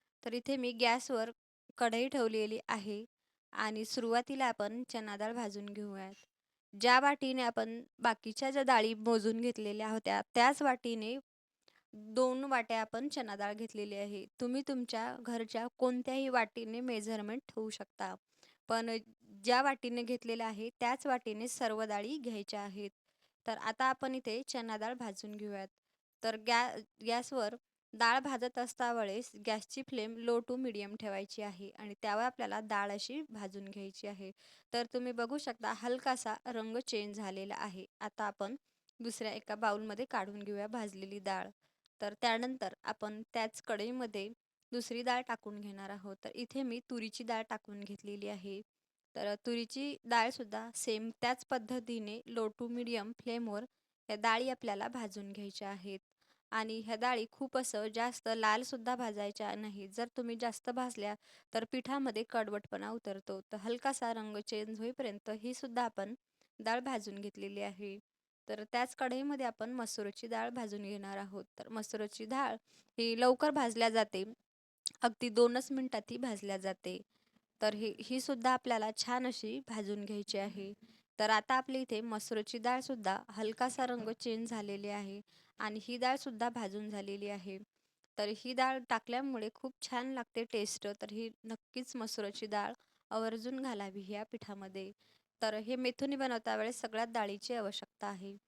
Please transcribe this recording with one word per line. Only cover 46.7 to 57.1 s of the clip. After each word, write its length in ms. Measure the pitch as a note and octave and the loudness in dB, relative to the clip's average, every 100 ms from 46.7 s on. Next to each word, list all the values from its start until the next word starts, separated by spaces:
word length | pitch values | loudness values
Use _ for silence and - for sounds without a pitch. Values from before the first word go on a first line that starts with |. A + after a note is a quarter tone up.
| A#3+ - | -4 -6
तुरीची 340 | A#3+ A3 - | -6 -6 -6
डाळ 180 | A3+ A3+ A3 | -4 -2 -2
टाकून 300 | A3 - G3+ | -8 -8 -12
घेतलेली 480 | G3+ G3+ G3+ G3+ G3+ | -10 -12 -10 -8 -8
आहे. 340 | G3+ G3 G3 - _ _ _ _ | -8 -8 -10 -12 _ _ _ _
तर 200 | - G3+ G#3 A#3+ | -4 -2 -2 -2
तुरीची 500 | A#3 A3+ C4+ C#4+ C#4 | -2 -2 -4 -4 -4
डाळसुद्धा 680 | A#3 A#3 A3+ B3+ G#3+ G#3+ A#3 | 2 4 4 0 -6 -6 -6
सेम 360 | - - A3 A3+ - | -4 -2 0 -2 0
त्याच 240 | A#3+ B3+ | 0 0
पद्धतीने 760 | - C4 G#3+ B3+ A3+ A#3 G#3 A3+ - | 0 -2 0 -6 -2 -4 -4 -8 -6
low 200 | A#3 A3 - | -2 -2 -2
to 80 | A#3+ | -6
medium 420 | A#3+ A#3 A3+ G#3 A#3 | -4 -2 -2 -4 -8
फ्लेमवर 420 | A#3+ A#3 A3+ G3+ B3 _ _ _ - | -4 -2 -2 -4 -6 _ _ _ -6
या 60 | G#3+ | 2
डाळी 320 | A3+ A3+ C4 | 4 4 2
आपल्याला 400 | B3+ A3+ G3+ A#3+ | -2 -2 -2 -2
भाजून 440 | B3 G#3+ G3+ G3 | -4 -6 -8 -10
घ्यायच्या 360 | G3+ G3+ - G3 | -8 -8 -6 -6
आहेत 300 | G3 G3 F#3+ _ _ _ _ - | -6 -8 -10 _ _ _ _ -4
आणि 300 | A3 A3 A3+ | -2 -2 -4
ह्या 160 | A3 A3 | -4 0
डाळी 300 | B3 | 2